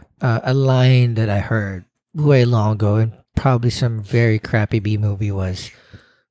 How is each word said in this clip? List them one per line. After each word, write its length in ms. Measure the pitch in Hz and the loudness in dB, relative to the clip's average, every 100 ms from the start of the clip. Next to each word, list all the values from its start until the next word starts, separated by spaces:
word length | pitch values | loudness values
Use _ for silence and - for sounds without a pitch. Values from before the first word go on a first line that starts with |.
| - _ | -20 _
uh, 200 | 131 113 | -4 -2
a 100 | - | -2
line 600 | 135 135 131 127 127 120 | 0 2 4 4 4 2
that 160 | 110 110 | 0 0
I 80 | 101 | -2
heard 460 | - 113 101 92 - _ _ | -2 -4 -4 -8 -14 _ _
way 320 | 160 151 135 | -2 2 4
long 280 | 120 117 107 | 4 2 0
ago, 220 | 107 104 104 | 0 0 2
and 160 | 113 - _ - | 0 -4 _ -4
probably 340 | 135 123 120 | 0 0 0
some 320 | - 123 113 | -2 -2 -4
very 360 | 101 120 117 110 | -4 0 2 0
crappy 400 | - 113 104 110 | -2 -2 0 -2
B 160 | 101 104 | -2 0
movie, 320 | 104 98 104 | -2 -2 -4
was, 380 | 98 92 92 - - _ - _ _ _ | -4 -4 -6 -12 -18 _ -20 _ _ _